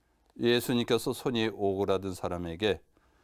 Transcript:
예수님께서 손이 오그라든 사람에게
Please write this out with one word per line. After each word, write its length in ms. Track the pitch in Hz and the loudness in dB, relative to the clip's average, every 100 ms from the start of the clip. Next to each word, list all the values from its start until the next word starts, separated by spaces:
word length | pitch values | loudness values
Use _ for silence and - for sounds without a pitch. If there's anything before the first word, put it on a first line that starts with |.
| _ _ _ - | _ _ _ 0
예수님께서 760 | 120 120 - 120 117 113 139 | 2 2 2 0 2 0 0
손이 380 | 120 143 117 110 | -2 -2 0 0
오그라든 600 | 98 98 95 98 95 98 | 0 -2 0 0 0 -2
사람에게 680 | 90 90 87 85 82 107 87 _ _ _ _ | -6 -6 -6 -6 -2 0 0 _ _ _ _